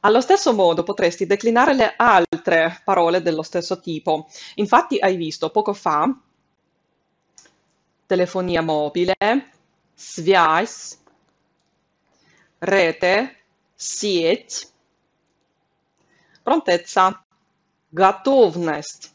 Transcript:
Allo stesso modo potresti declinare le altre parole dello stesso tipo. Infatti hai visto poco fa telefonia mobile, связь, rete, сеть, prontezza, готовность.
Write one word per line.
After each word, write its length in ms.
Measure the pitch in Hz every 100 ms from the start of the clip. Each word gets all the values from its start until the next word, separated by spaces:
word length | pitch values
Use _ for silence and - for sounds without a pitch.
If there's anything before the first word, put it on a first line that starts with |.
Allo 200 | 208 226
stesso 320 | 254 392 320
modo 300 | 220 180 160
potresti 420 | 170 196 180 175 175
declinare 480 | 196 226 233 247
le 220 | 269 226 -
altre 840 | 240 196 170 160 - 165 165 175 -
parole 360 | 185 170 180
dello 200 | 170 160
stesso 400 | 156 180 170 180
tipo. 480 | - 156 - 156 156 - - -
Infatti 440 | 208 247 - 277
hai 180 | 190 185
visto 320 | 160 - 160
poco 240 | 214 214
fa 340 | 202 175 151 185 262 _ _ _ _ _ _ _ _ _ _ _ _ _ _ _ _ _ _ _
telefonia 560 | 185 180 190 180 170
mobile, 540 | 160 151 147 175 175 185 208 254 - _ _ _ _
связь, 1040 | _ - - 165 190 165 160 220 - - - _ _ _ _ _ _ _ _ _ _ _ _ _ _ _ _
rete, 840 | 170 196 170 160 180 202 262 _ _ _ _ _
сеть, 960 | - - 208 180 165 214 - - - _ _ _ _ _ _ _ _ _ _ _ _ _ _ _ _ _
prontezza, 840 | - 320 - 175 - - 185 202 _ _ _ _ _ _ _
готовность. 1200 | 160 190 196 269 269 214 165 165 147 - - -